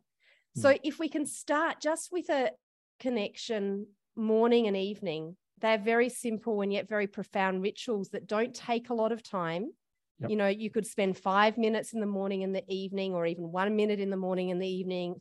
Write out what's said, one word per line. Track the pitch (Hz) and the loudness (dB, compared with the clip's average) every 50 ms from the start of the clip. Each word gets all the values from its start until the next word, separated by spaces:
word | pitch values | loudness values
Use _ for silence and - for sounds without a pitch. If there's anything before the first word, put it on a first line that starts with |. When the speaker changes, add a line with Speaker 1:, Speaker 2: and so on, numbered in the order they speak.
| - _ _ _ _ _ _ _ _ _ - | -20 _ _ _ _ _ _ _ _ _ -4
Speaker 1:
So | - - 277 | 4 6 6
Speaker 2:
Hmm. | 277 - - | 6 6 2
Speaker 1:
if | 302 262 - | -4 -4 -4
we | 330 302 | -4 -2
can | - 311 294 | -2 -2 -4
start | - - - - - 294 294 330 320 - - | -4 -6 -8 -2 0 0 2 2 0 -2 -2
just | - 302 320 330 - - | -2 -2 -2 -2 -4 -6
with | 359 359 320 - | -6 -4 -2 0
a | 320 277 247 - - - _ _ _ _ _ _ _ - | 0 2 2 0 -2 -6 _ _ _ _ _ _ _ -8
connection | - 262 247 220 202 - - - - - 233 214 202 202 196 202 208 - - _ _ _ _ | -4 -2 0 0 -2 -4 -6 -8 -6 -4 -4 -2 -2 -2 -2 -4 -6 -10 -14 _ _ _ _
morning | 226 220 220 220 220 226 240 240 240 233 208 | -2 0 2 4 6 6 6 6 6 6 4
and | 196 | 2
evening, | 196 190 202 214 202 - 180 151 156 160 160 180 - _ _ _ _ | 0 0 -2 -4 -4 -4 -4 -4 -4 -6 -8 -12 -16 _ _ _ _
they're | - 220 220 220 | 2 2 2 2
very | 196 226 226 233 240 254 | 2 4 4 4 4 2
simple | 247 - - 240 220 208 - 233 220 202 | 0 -2 -4 -2 -2 -2 -2 -2 0 0
and | 202 196 | 2 0
yet | 196 202 - - | 0 0 -2 -2
very | 214 208 208 196 | -2 0 0 -2
profound | - - 190 - - 208 190 190 185 185 | -4 -6 -8 -4 0 0 2 2 2 0
rituals | 185 196 - - - - 233 202 190 - | 0 -2 -4 -4 -4 -4 -2 -2 -2 -4
that | - 202 - 190 | -8 -10 -6 -2
don't | 214 214 226 247 240 | 0 0 0 0 -4
take | - - - 240 233 240 - | -6 -4 -2 -2 -2 -2 -2
a | 247 | -2
lot | 233 220 220 | 0 0 0
of | 233 220 - | 0 -4 -6
time. | - - 190 170 160 165 175 208 311 415 _ _ _ _ _ _ _ _ - | -6 -4 -2 -2 -2 -2 -2 -4 -6 -8 _ _ _ _ _ _ _ _ -8
Speaker 2:
Yep. | 139 - | -4 -2
Speaker 1:
You | 214 | 0
know, | 208 202 196 | 2 2 2
you | 202 214 220 208 | 2 0 -2 -4
could | - 226 196 | -2 -2 -4
spend | - - - 196 190 185 - | -2 -2 0 0 0 0 -2
five | - 196 190 196 208 220 220 233 | 0 2 4 4 4 4 4 2
minutes | 226 220 226 214 214 - - | 2 2 2 0 -2 -4 -4
in | 226 | -4
the | 214 | -2
morning | 202 202 190 196 196 202 190 190 | -2 -2 -2 -2 -2 -2 -2 -2
and | 190 190 | -2 -2
the | 190 190 190 | -4 -4 -4
evening, | 190 190 190 190 190 190 190 190 185 | -4 -6 -4 -4 -4 -4 -2 -2 -2
or | 175 170 | 0 0
even | 170 170 175 170 165 | -2 -2 -4 -6 -4
one | 170 180 190 208 220 | -2 0 0 2 2
minute | 214 208 214 208 202 | 2 2 2 0 0
in | 196 196 | -2 -2
the | 196 190 | -2 -2
morning | 190 185 185 185 180 185 | -2 -2 0 0 0 0
and | 180 180 | -2 -2
the | 190 190 | -2 -2
evening, | 185 185 185 185 185 180 180 175 180 180 | -4 -4 -4 -4 -4 -4 -4 -4 -6 -8